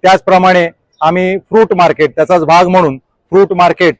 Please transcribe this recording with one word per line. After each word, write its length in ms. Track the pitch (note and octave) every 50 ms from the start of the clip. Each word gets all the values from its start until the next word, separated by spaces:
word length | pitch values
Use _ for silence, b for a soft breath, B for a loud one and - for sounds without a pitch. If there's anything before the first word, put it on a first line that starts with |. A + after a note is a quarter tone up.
त्याचप्रमाणे 680 | - F#3 F#3+ F#3 - - F#3+ F#3 F#3 F#3 F#3 F3+ E3+ E3 - _ _ _ _ _
आम्ही 360 | D#3 D#3 E3+ F3+ F#3 F#3 F#3+ G3
फ्रूट 360 | - _ - A3 A3 - -
मार्केट, 420 | F3+ F3 E3 C#3+ - D#3 C#3+ A#2+
त्याचाच 280 | - D#3 C#3+ F3+ F3+ D#3
भाग 240 | C#3+ D#3+ E3+ F#3 F3
म्हणून 300 | F#3 F#3 F3 D3+ C3+ C3
फ्रूट 560 | _ _ _ _ _ _ - F#3 G3 - G3
मार्केट 420 | F3 F3 F3 E3 - F3+ E3+ C#3 _